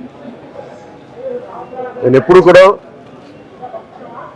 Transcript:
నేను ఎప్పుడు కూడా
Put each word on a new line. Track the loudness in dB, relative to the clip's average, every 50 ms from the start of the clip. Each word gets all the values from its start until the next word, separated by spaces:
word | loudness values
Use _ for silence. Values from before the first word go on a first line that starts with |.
| -20 -20 -20 -20 -20 -20 -20 -20 -20 -20 -20 -20 -20 -20 -20 -20 -20 -20 -20 -20 -20 -20 -20 -18 -16 -14 -14 -14 -16 -18 -20 -20 -20 -18 -16 -16 -16 -16 -12 -8 -4
నేను | -2 0 0
ఎప్పుడు | 0 2 2 4
కూడా | 4 6 6 6 6 4 2 -2 -8 -20 -20 -20 -20 -20 -20 -20 -20 -20 -20 -20 -20 -20 -20 -20 -20 -20 -20 -20 -20 _ -20 -20 -20 -20 -20 -20 -20 -20 -20